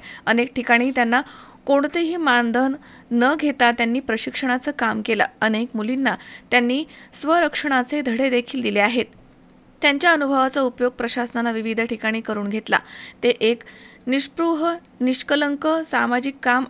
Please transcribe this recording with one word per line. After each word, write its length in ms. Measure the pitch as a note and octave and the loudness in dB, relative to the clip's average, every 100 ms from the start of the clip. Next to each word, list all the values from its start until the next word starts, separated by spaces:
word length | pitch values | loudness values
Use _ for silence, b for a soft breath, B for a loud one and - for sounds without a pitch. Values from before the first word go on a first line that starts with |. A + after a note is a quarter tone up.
| B B - | B B -2
अनेक 280 | A#3 B3 | 0 0
ठिकाणी 360 | - B3 A#3 B3+ | -2 2 2 2
त्यांना 320 | B3+ A#3 B3 D4+ B B B - | 0 2 0 -2 B B B 2
कोणतेही 500 | C#4 D4 E4+ E4 F4 | 2 2 0 -2 0
मानधन 580 | D4+ A#3+ A#3 A3 C4+ C#4 B B B | 2 2 2 2 0 -2 B B B
न 240 | A#3+ B3 | 2 2
घेता 360 | D#4 D4+ C#4 A#3+ | 2 0 2 2
त्यांनी 300 | A#3+ A#3 B3 | 2 0 -2
प्रशिक्षणाचं 680 | C4 A3+ - - C4+ B3+ D4 D4 | -2 -4 -4 -4 -2 -2 -2 -2
काम 240 | A#3 A3 | -2 -2
केलं. 200 | G#3 G#3+ G#3 - | -2 0 0 0
अनेक 280 | A3 G#3+ B3 | 0 0 -2
मुलींना 400 | A3 G#3+ C4 B3+ F#3 B B B | -4 -4 -2 -2 -2 B B B
त्यांनी 340 | B3 A#3+ C4 D#4 B B | 0 2 0 -4 B B
स्वरक्षणाचे 840 | - C#4+ E4+ D4+ - D4+ C4 B3 D4 | -4 0 2 2 0 -2 0 0 -2
धडे 300 | B3+ A3+ C4+ | -2 0 0
देखील 320 | B3 B3 C4 | 0 -2 -4
दिले 180 | A3+ G3+ | -2 0
आहेत. 240 | G#3 A#3+ - - - _ - - _ - | 2 0 -4 -6 -20 _ -20 -20 _ -2
त्यांच्या 300 | D4 C#4+ F4 | 0 2 4
अनुभवाचा 480 | D#4+ C#4 C4+ C4 C#4 | 4 2 2 2 2
उपयोग 320 | B3+ A#3+ B3 B3+ | 0 0 -2 -2
प्रशासनानं 540 | A#3 B3 A#3+ A#3+ A#3 | -6 -4 -4 -2 -2
विविध 280 | A3 A3 A3 | -2 -2 -2
ठिकाणी 400 | A3+ A3+ A3 A3 | -2 -2 -4 -4
करून 280 | A3 G#3 G3+ | -4 -4 -4
घेतला. 300 | G#3+ - G3+ - B B B | -4 0 -2 -2 B B B
ते 60 | A#3+ | 0
एक 340 | - A3 A#3 - B B B - | 2 2 0 -4 B B B -4
निष्पृह, 680 | C4+ C#4 - E4 D#4+ E4+ E4+ - - | -2 -2 -2 0 0 0 -4 -8 -4
निष्कलंक, 680 | B3+ B3+ - D4 D4 C#4+ D#4 | -2 -2 0 0 0 -2 -2
सामाजिक 680 | D#4+ D#4+ B3+ A#3 B3 C#4 C4+ | -2 -2 -2 0 -2 -4 -4
काम 220 | B3 B3 C4+ | 0 0 0